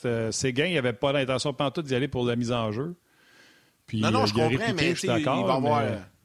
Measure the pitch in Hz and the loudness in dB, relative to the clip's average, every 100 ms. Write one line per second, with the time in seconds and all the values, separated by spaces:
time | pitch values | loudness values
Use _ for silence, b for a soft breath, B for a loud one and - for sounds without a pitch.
0 | 127 117 113 104 135 127 170 165 123 110 | -4 -2 -2 -2 -2 0 0 2 0 0
1 | 143 143 131 131 151 139 143 175 151 127 | 0 0 0 0 -2 -2 -2 -4 -2 -2
2 | 139 135 123 117 117 120 110 107 156 175 | -2 -2 -2 0 0 -2 -2 -4 -6 -10
3 | _ b b b b b b b - 110 | _ b b b b b b b -8 -2
4 | 107 - - 107 117 127 - 170 160 170 | 2 2 2 2 2 2 0 0 0 0
5 | - 117 127 151 196 131 139 147 139 107 | 0 0 2 0 2 2 2 2 0 -4
6 | 92 _ | -10 _